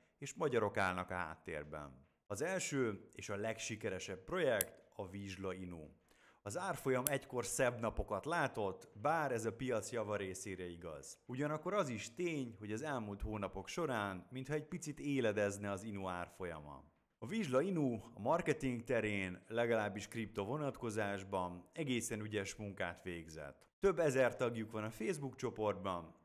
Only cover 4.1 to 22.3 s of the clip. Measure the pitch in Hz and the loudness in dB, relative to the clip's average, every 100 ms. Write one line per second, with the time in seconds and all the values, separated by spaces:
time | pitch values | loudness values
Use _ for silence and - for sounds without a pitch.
4.1 | 92 - 180 143 107 - - - - 92 | -8 -4 2 4 6 6 2 -16 -8 -6
5.1 | 101 98 95 95 92 90 85 76 - _ | -6 -6 -4 -4 -4 -6 -8 -12 -16 _
6.1 | _ - _ 104 151 185 147 135 127 127 | _ -20 _ -6 -4 -2 0 2 4 4
7.1 | 139 - 123 113 - 123 120 113 107 - | 2 -2 -4 -2 4 4 4 0 0 -2
8.1 | 98 147 170 135 117 98 92 - 104 139 | -2 0 0 0 0 -2 -2 -10 -2 2
9.1 | 160 143 117 110 107 127 110 - 117 104 | 2 2 2 0 -2 0 0 0 -2 0
10.1 | 101 95 90 104 90 90 85 85 71 - | 0 -2 -6 -6 -6 -6 -6 -8 -10 -12
11.1 | - - 127 147 151 180 208 139 107 - | -14 -8 -2 -2 -2 0 0 0 -2 -6
12.1 | - 175 147 120 101 104 110 151 127 104 | -2 -2 0 -4 -6 -4 -4 -2 -2 -2
13.1 | 101 110 107 95 95 - - 151 113 101 | -4 -4 -2 -2 -4 -6 -2 0 2 0
14.1 | 90 - 127 131 151 147 175 147 139 143 | -4 -8 -8 -2 -2 -2 -8 -6 -4 0
15.1 | 135 113 104 101 101 101 98 110 101 92 | 4 4 6 2 2 -2 -2 -4 -4 -2
16.1 | 87 85 - 90 78 73 67 76 _ _ | -2 -4 -6 -6 -6 -10 -14 -18 _ _
17.1 | - 120 226 156 127 190 170 135 110 - | -12 -4 0 4 4 4 2 2 0 -6
18.1 | 98 113 170 156 143 135 117 113 117 107 | -4 2 2 4 2 2 -2 2 2 4
19.1 | 101 92 90 - 113 117 113 104 98 - | 2 0 -4 -2 2 4 4 2 -2 -6
20.1 | 117 101 101 101 151 139 - 117 107 101 | -4 -4 -2 -2 0 -2 -2 -2 0 0
21.1 | 98 98 95 90 87 - - 143 120 113 | -2 -2 0 0 -4 -10 -4 0 0 0
22.1 | 107 104 | -4 -2